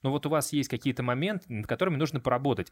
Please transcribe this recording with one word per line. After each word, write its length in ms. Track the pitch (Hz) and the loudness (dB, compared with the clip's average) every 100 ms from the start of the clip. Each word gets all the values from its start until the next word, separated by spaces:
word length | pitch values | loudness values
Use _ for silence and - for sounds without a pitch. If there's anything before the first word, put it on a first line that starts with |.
но 80 | 135 | 0
вот 140 | 143 147 | 0 2
у 20 | |
вас 240 | 151 135 | 0 2
есть 160 | 147 131 | -2 0
какие-то 340 | 120 139 127 | -2 -2 0
моменты, 440 | 123 127 180 202 - | 0 0 0 -2 -4
над 180 | 110 104 | -6 -4
которыми 300 | 117 185 139 | 0 0 2
нужно 240 | 156 139 | 0 0
поработать, 480 | - 123 139 123 117 | 0 2 2 0 -2